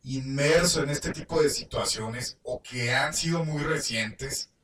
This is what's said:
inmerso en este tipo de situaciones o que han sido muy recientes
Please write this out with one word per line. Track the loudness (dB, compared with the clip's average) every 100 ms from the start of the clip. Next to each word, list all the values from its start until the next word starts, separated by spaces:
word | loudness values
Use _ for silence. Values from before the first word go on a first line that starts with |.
inmerso | -4 -6 -4 0 4 6 4 2
en | 0
este | -2 -4
tipo | -6 -2 4
de | 4
situaciones | 2 -4 -4 -2 -2 -4 -6 -8 -10
o | -8 -8
que | -6 -4 0
han | 2 2
sido | 0 0 0
muy | 0 -2
recientes | 0 0 0 -2 -2 -6 -6 -6 -8 _